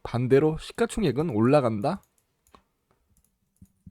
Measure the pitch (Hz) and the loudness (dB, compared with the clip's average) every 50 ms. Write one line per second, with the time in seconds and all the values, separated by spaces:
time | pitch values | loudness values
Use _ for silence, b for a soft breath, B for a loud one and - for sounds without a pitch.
0 | - - - 120 127 127 135 139 151 156 156 - - - - - 233 226 - 226 | -8 -6 -4 -4 2 4 4 4 4 2 0 -4 -10 -14 -6 -4 -4 -4 -2 -2
1 | 202 143 113 139 165 170 110 107 113 127 147 147 127 113 110 104 110 151 196 - | -2 -2 0 -2 -4 -2 0 2 4 4 4 4 2 0 -2 -2 -4 -4 -6 -6
2 | - _ _ _ _ _ _ _ _ _ - _ _ _ _ _ _ _ _ _ | -12 _ _ _ _ _ _ _ _ _ -20 _ _ _ _ _ _ _ _ _
3 | _ _ _ _ _ _ _ _ _ _ _ _ - _ _ _ _ - | _ _ _ _ _ _ _ _ _ _ _ _ -20 _ _ _ _ -20